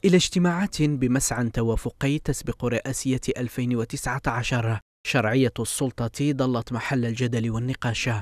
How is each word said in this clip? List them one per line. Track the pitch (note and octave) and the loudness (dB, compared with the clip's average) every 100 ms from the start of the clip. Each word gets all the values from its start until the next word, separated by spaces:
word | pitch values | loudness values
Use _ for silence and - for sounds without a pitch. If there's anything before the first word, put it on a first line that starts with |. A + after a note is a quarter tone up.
إلى | G3+ F3+ | 6 6
اجتماعات | - F#3+ F3 E3+ G3+ - | 4 2 2 2 -2 2
بمسعى | D3+ C#3+ B2+ B2+ C3 A#2 A#2+ | 0 2 2 2 0 0 -2
توافقي | A#2+ A#2 A2 A#2+ - C#3 D3 | 0 0 0 -2 -2 -2 0
تسبق | - C#3 - - | -2 -4 -4 -4
رئاسية | B2 A2+ - B2+ C3 B2+ - - | -2 -2 -2 -4 -2 -2 -2 -4
ألفين | B2 - B2 A#2+ | -4 -2 -2 0
وتسعة | A#2 B2+ - B2+ - | -2 -4 -4 -2 -2
عشر. | A#2+ A#2 B2 A2+ A2 _ _ - | -2 0 0 0 -2 _ _ -2
شرعية | C3+ G#2+ B2+ B2+ - | 2 2 4 2 2
السلطة | A3+ - C#3 - A#2 - C#3+ | -4 -2 -4 -2 -4 0 -2
ظلت | C3+ C3 B2 - | 2 0 0 -2
محل | A#2+ - C3+ | -4 -2 0
الجدل | A#2 A#2 B2 A#2 A2+ | 0 0 0 0 0
والنقاش. | A2+ B2 C3 B2 A2 - A2 | -2 -2 -2 -2 -2 -2 -2